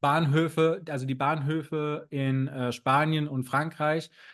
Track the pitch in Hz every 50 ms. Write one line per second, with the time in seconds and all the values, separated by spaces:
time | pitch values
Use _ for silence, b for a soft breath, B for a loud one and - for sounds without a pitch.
0 | - 139 147 160 170 139 139 156 165 160 151 165 160 160 165 196 170 160 147 135
1 | 131 131 135 131 139 143 160 156 135 143 156 160 143 151 160 156 151 151 147 156
2 | - - 151 139 135 135 131 131 131 143 - 135 127 123 117 - - 131 135 143
3 | 156 156 160 156 147 151 139 131 127 - - 135 156 165 156 - 151 151 156 165
4 | 160 B B B B B